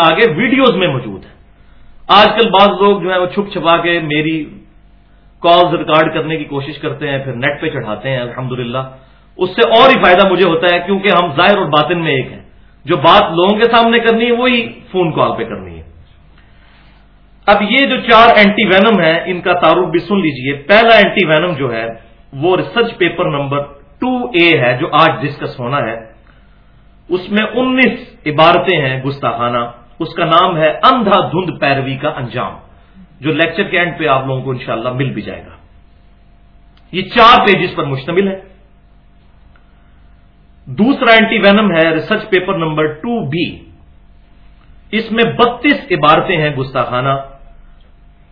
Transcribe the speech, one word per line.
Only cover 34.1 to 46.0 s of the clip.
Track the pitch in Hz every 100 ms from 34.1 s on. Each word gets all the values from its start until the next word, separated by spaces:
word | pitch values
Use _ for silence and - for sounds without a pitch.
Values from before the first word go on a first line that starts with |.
| 131 127
لوگوں | 131
کو | 135
انشاءاللہ | 123 - 113 123
مل | 127 131
بھی | 107
جائے | 101 90 -
گا۔ | - _ - _ _ _ _ _ _ _ - _ _ -
یہ | 170
چار | 190 240 226 - 202
پیجز | 180 180 170
پر | 143
مشتمل | 135 - 175 196
ہے۔ | 190 - - _ _ _ _ _ _ _ _ _ _ _ _ _ _ - _ _ _ _ _ -
دوسرا | 131 226 - 240
اینٹی | 226 202 214
وینم | 202 202 208
ہے | 165 165
ریسرچ | 160 151 214 -
پیپر | 180 185
نمبر | 165 160 151 151
ٹو | - 240 233 147
بی۔ | 160 127 90 - - _ - _ - _ _ - - _ - -
اس | 214 220
میں | 226
بتیس | 233 - 240 - 294 - -
عبارتیں | 170